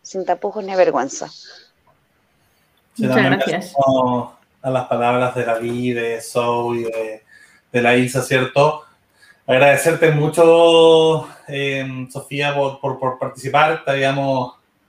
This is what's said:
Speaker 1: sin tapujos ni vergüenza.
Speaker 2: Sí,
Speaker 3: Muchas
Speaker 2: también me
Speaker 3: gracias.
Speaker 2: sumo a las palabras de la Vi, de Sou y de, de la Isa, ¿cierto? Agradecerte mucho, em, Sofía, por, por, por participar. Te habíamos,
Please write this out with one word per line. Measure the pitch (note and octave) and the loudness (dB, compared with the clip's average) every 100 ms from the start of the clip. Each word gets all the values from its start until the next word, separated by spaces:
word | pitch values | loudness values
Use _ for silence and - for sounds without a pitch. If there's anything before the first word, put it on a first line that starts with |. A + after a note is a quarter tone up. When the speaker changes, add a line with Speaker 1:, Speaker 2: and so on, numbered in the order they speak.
Speaker 1:
sin | - F#3+ F3+ | -12 -10 -6
tapujos | F3 G3+ G3+ | -4 -6 -8
ni | G3 F#3+ | -6 0
vergüenza. | E3+ C#3 C3+ - D3+ | 2 2 -4 -8 -14
Speaker 2:
Sí, | - - - _ _ _ _ _ _ _ _ _ _ _ _ _ - | -16 -20 -20 _ _ _ _ _ _ _ _ _ _ _ _ _ -4
Speaker 3:
Muchas | G#3+ B2+ | 0 2
Speaker 2:
también | C3+ | 2
me | - | 2
Speaker 3:
gracias. | - E3 F3+ | -2 -4 -6
Speaker 2:
sumo | C#3 C3+ C3 B2+ B2 A#2+ _ _ _ | 0 2 2 0 -2 -6 _ _ _
a | C3 | -6
las | C3 B2+ | -4 -4
palabras | A#2+ A#2+ B2 B2 B2 | -2 0 0 -2 -2
de | A#2+ | -4
la | A2+ | -4
Vi, | A#2 A#2+ B2 | -4 -4 -4
de | A#2+ A#2 A2+ | -4 -4 -6
Sou | - B2 A#2+ A#2+ A#2+ A#2 | -6 -4 -2 -2 -2 -4
y | |
de, | A#2 A2+ A2 A2 _ _ _ _ _ | -6 -6 -8 -10 _ _ _ _ _
de | B2 | -2
la | A#2 B2 | 2 2
Isa, | B2 C3 | 0 -2
¿cierto? | A#2+ C3 B2+ C#3 D3+ D#3 - _ _ _ _ _ - | -2 -2 0 2 2 0 -12 _ _ _ _ _ 0
Agradecerte | C3 C#3+ C#3 E3 D#3+ D#3+ | 4 4 4 2 2 2
mucho, | D3+ D#3 D#3+ E3 E3 E3+ E3 E3 D#3+ D#3+ D#3 - - - | 2 0 4 6 6 6 6 6 6 4 0 -6 -18 -12
em, | C#3 C#3 C3+ C3+ C3 B2+ | -8 -6 -6 -6 -10 -10
Sofía, | - - C#3+ C#3+ C#3+ | -12 -10 -6 -4 -2
por, | C#3 C3+ | -2 -4
por, | F3+ - | -8 -4
por | C3 B2+ | -6 -4
participar. | B2+ - C3 C#3+ D#3 D#3+ | -8 -8 -2 2 2 0
Te | - | -4
habíamos, | C3+ C3+ C#3 C#3 C3 B2 - _ _ | -2 0 -2 -2 -2 -4 -10 _ _